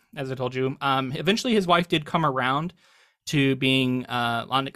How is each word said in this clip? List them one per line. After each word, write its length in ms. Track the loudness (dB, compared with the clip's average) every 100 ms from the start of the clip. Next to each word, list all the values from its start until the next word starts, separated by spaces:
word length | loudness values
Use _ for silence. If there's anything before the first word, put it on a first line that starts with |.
| _ -10
as 160 | -8
I 20 |
told 220 | -6 -4 -2
you. 200 | -4 -2
Um, 320 | 0 0 -2
eventually, 420 | -2 -2 0 0
his 140 | 0 2
wife 180 | 2 2
did 180 | -2
come 220 | 2 2 2
around 480 | 0 0 0 -4 -10 _ _ _ _ -2
to 280 | 2 2 2
being, 500 | 2 2 2 -2 -2
uh, 400 | -2 -2 -2 -2
on, 200 | -2 -2